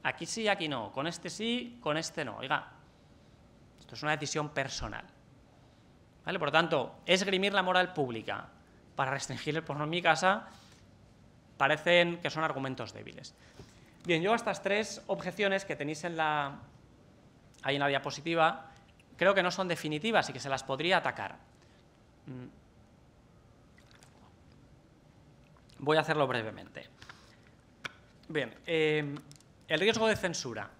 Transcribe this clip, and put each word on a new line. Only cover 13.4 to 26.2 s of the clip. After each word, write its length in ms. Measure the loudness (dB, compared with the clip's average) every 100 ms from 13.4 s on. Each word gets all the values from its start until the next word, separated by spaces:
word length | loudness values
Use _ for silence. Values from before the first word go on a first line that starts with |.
| -20 -20 -20 -20 -20 -14 -2
Bien, 160 | 0
yo 120 | 2
estas 280 | 0 0 -4
tres 400 | 0 0 -2 -8 -6
objeciones 580 | -4 -4 -2 0 0
que 120 | -2 -6
tenéis 280 | -6 -6
en 120 | -6 -2
la, 440 | 0 0 -4 -8 -18 -20 -20 -20 -20 -20 -20 -20 -20 -8
ahí 140 | -2 2
en 40 |
la 80 | 2
diapositiva, 840 | 2 -2 -6 -2 4 4 2 -12 -20 -20 -20 -20 4
creo 180 | 6
que 80 | 6
no 80 | 4
son 180 | 0 -2
definitivas 600 | -2 -2 -2 4 4 2
y 40 |
que 80 | -6
se 80 | -4
las 140 | -4
podría 360 | -2 -2 2 2
atacar. 400 | 2 -4 -8 -10 -20 -20 -20 -20 -20 -20 -20 -20 -16
Mm. 200 | -14 -14 -20 -20 -20 -20 -20 -20 -20 -20 -20 -20 -20 -20 -20 -20 -20 -20 -20 -20 -20 -20 -20 -20 -20 -20 -20 -20 -20 -20 -20 -20 -20 -20 -4
Voy 180 | 2 4
a 40 |
hacerlo 260 | 4 2